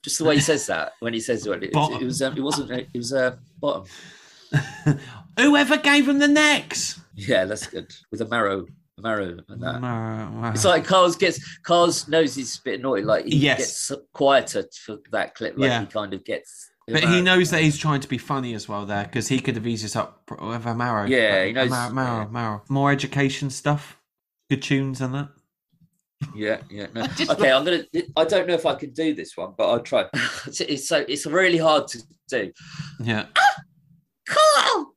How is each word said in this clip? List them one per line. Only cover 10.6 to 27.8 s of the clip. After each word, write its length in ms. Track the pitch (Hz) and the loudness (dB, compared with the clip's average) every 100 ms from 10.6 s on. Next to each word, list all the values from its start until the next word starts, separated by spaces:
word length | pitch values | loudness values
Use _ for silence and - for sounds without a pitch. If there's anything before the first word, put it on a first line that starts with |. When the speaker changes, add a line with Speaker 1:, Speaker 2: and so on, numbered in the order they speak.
| 185 | 2
Speaker 1:
like 200 | 165 - | 2 4
Carl's 320 | 190 180 170 | 4 4 4
gets, 400 | 185 170 - - | 0 -2 -12 -16
Carl's 480 | - 175 175 170 - | 0 4 4 2 0
nose 300 | 160 151 120 | 2 2 -2
is 180 | 120 - | -8 -8
a 40 | |
bit 180 | 127 98 | -6 -4
naughty. 220 | 131 107 | -2 0
Like, 220 | 107 107 - | 2 0 2
he 100 | 151 | 2
Speaker 2:
Yes. 520 | 143 131 123 - - | 4 2 -2 -6 -6
Speaker 1:
gets 120 | 135 _ | -8 _
quieter 520 | - 139 135 - 107 - - - | 0 4 4 2 -6 -6 -14 -14
for 120 | 104 _ | -16 _
that 240 | 107 - - | -6 -6 -6
clip. 200 | 113 - | -8 0
Like, 120 | 135 | 0
Speaker 2:
Yeah. 120 | 117 | 0
Speaker 1:
he 40 | 98 | -4
kind 260 | 107 101 | -6 -6
of 100 | 95 - | -10 -8
gets 460 | 98 - - - _ - | -8 -10 -20 -20 _ -4
Speaker 2:
But 140 | 135 | 0
he 40 | 170 | 4
Speaker 1:
marrow. 140 | 180 | 4
Speaker 2:
knows 300 | 180 185 175 | 4 4 4
that 100 | 170 | 4
he's 160 | 160 147 | 2 2
trying 220 | 156 139 | 0 0
to 60 | 143 | -2
be 80 | 127 | -8
funny 360 | - 139 123 110 | -4 -6 -4 -8
as 120 | - | -8
well 180 | 104 101 | -8 -4
there, 180 | 101 101 | -4 -4
'cause 220 | 120 110 | -4 -2
he 120 | 131 | -2
could 160 | 135 117 | -2 -4
have 120 | 117 | -4
eased 160 | 113 107 | -4 -4
this 100 | 110 | -4
up 280 | - _ _ - | -6 _ _ -12
with 240 | 98 117 117 | -8 -6 -6
a 80 | 117 | -4
marrow. 300 | 123 110 101 | -2 -2 0
Speaker 1:
Yeah, 360 | 127 104 98 | 2 4 2
Speaker 2:
But 60 | 95 | 2
Speaker 1:
he 60 | |
knows. 140 | 120 127 | 0 0
Speaker 2:
a 20 | |
marrow, 240 | 127 120 | 0 -2
marrow, 280 | 131 127 117 | -2 -2 -4
Speaker 1:
Yeah. 80 | 107 | -6
Speaker 2:
marrow. 320 | 120 113 104 - | -6 -6 -6 -4
More 220 | 139 139 | 0 2
education 580 | 139 139 139 139 139 143 | 2 0 0 0 0 -8
stuff. 460 | 123 147 147 - - _ _ _ _ _ | -4 -2 -2 -4 -20 _ _ _ _ _
Good 140 | 135 | -4
tunes 360 | - 139 135 127 | 0 0 0 -4
and 140 | 131 | -4
that. 160 | 135 143 _ _ _ _ _ _ _ _ _ - 104 | -4 -8 _ _ _ _ _ _ _ _ _ -12 -6
Speaker 1:
Yeah, 260 | 107 110 - | -4 -4 -8
yeah. 160 | 104 98 | -14 -10
No. 80 | 113 | -8
Speaker 2:
<laughs> 20 | |
I 40 | - | -6
just 240 | - - | -4 -2
Speaker 1:
Okay, 220 | - 135 | 2 4
Speaker 2:
love 120 | 131 156 | 4 2
Speaker 1:
I'm 0 | 170 | -2